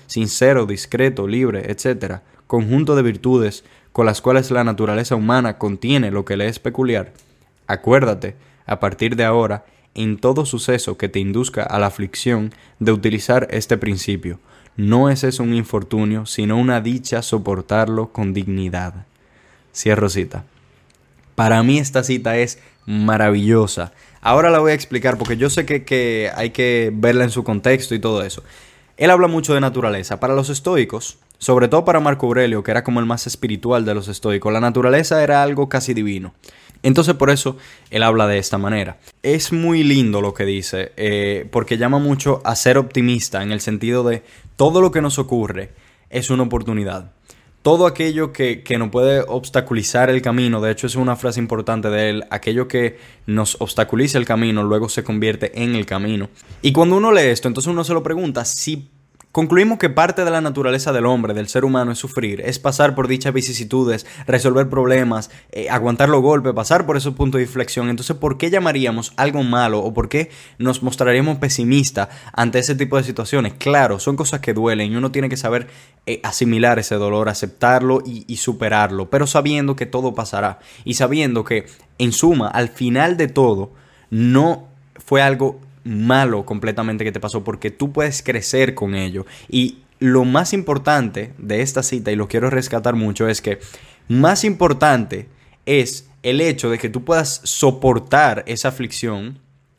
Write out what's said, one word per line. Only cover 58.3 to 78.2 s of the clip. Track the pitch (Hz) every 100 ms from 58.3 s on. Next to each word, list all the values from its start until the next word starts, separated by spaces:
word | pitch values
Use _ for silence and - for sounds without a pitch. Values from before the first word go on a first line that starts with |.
| 127
si | 120 - - 151 - _ _ _ _
concluimos | - 160 170 214 226
que | 165
parte | 143 175 185
de | 175
la | 165
naturaleza | 156 139 127 131 143
del | 131
hombre, | 120 127 110
del | 104 104
ser | 131 135
humano, | 131 120
es | 117
sufrir, | 135 - 110 101
es | 123 131
pasar | 139 135 147
por | 135 127
dichas | 131 135
vicisitudes, | 127 127 117 110 127 123 110 - - -
resolver | 127 131 127 135
problemas, | 135 127 131 123 110 107 - _
eh, | - -
aguantar | 120 120 117 139
los | 143
golpes, | 131 151 131
pasar | 110 110 175 160
por | 143
esos | 139
puntos | 135 139 131
de |
inflexión. | 123 127 113 127 120
Entonces, | 120 127 143
¿por | 151 135
qué | 165
llamaríamos | 190 175 143 123 113 110 -
algo | 143 143
malo | 127 123 120 107
o | 104
por | 113 113
qué | 147 160 - - -
nos | 123 127
mostraríamos | 127 - 123 123 151 139
pesimistas | 139 - 120 139 135 - 101 - -
ante | - 120 123
ese | 123 139
tipo | 135 135
de |
situaciones? | 131 117 110 139 110 -
Claro, | 139 143 123 98
son | - 139
cosas | 151 139
que | 120
duelen | 110 113 107 104
y | 117
uno | 135
tiene | 139 135
que | 127
saber, | 117 120 120 - - _ -
eh, | 113
asimilar | 107 - 120 113 120 113
ese | 104
dolor, | 104 104 104 107
aceptarlo | 104 98 - 123 127 127 131 131
y, | 113